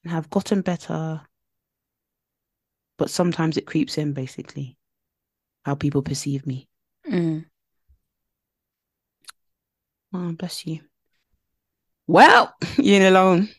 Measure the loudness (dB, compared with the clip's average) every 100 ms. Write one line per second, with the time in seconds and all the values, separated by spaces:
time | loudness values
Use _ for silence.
0 | -6 -8 -2 -4 -2 -2 -2 -6 -6 -8
1 | -6 -10 -14 _ _ _ _ _ _ _
2 | _ _ _ _ _ _ _ _ _ -6
3 | -4 -2 -2 0 -2 -2 -4 -4 -4 -4
4 | -6 -8 -10 -14 -16 -14 -14 _ _ _
5 | _ _ _ _ _ _ -8 -4 -2 -2
6 | -4 -8 -6 -6 -6 -10 _ _ _ _
7 | -6 -4 -2 -6 -12 _ _ _ _ _
8 | _ _ _ _ _ _ _ _ _ _
9 | _ _ -20 _ _ _ _ _ _ _
10 | _ -8 -8 -8 -10 -10 -10 -12 _ _
11 | _ _ _ _ _ _ _ _ _ _
12 | 2 6 8 8 4 _ -4 0 4 6
13 | 6 6 6 2 0